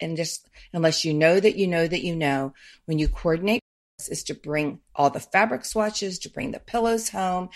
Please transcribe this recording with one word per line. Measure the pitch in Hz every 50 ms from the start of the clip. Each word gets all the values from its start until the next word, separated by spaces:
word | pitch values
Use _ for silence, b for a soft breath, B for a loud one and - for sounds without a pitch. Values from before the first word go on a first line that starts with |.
and | - 165 165 160
just, | 170 160 - - _ _ b b b b b
unless | 175 165 160 156 - -
you | 160 151
know | 151 156 160 175 196
that | 190 214 -
you | - 196 180
know | 170 165 165 165
that | 170 170 -
you | 175 170
know, | 165 156 143 139 135 135 139 - b b b b b b
when | - 160 156
you | 151 143
coordinate, | - - - 175 160 165 175 202 220 240 - _ _ _ _ _ _ - - -
is | 139 127 -
to | - 151
bring | - - 147 147 151 151 143 139 - _ _ -
all | - 143 139
the | 131 -
fabric | - - - 190 214 226 247 - -
swatches, | - - 220 214 214 214 - 202 196 185 180
to | - -
bring | - - - -
the | - -
pillows | - - - 240 226 226 233 226 220 -
home, | - 196 190 185 180 180 180 180 B